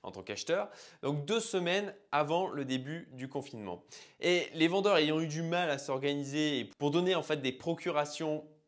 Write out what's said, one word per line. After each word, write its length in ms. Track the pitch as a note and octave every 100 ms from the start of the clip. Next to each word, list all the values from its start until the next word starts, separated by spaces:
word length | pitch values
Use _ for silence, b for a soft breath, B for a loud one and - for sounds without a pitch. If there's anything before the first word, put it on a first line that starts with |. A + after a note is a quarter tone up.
en 80 | F#2
tant 140 | F#2+
qu'acheteur, 440 | F#2 G2+ - F3 G#3 B B B
donc 220 | C3+ D3 C#3+
deux 120 | A3+
semaines 560 | A3 F#3+ F3 F#3+ G3+ - _
avant 380 | C#3+ D3 E3+ F#3+
le 160 | D3
début 440 | C3 C3 C3 E3 -
du 160 | C3 C3+
confinement. 560 | C#3 C3+ A#2 G2+ F2 - B B B
Et 300 | E3 F3+ D3
les 120 | D#3+ D#3+
vendeurs 300 | F#3+ G3+ F3+
ayant 240 | D3+ D#3
eu 80 | D#3+
du 140 | D#3
mal 280 | E3 F3 F3
à 80 | C#3
s'organiser 920 | - C3 C#3 C#3+ C#3 D3 D3+ C3+ A2+ -
pour 140 | D3
donner 240 | D#3+ F3+
en 80 | F3+
fait 140 | - D3+
des 160 | C3
procurations 920 | B2+ E3+ E3 F3+ D3 D3 - D#3+ D3+ - -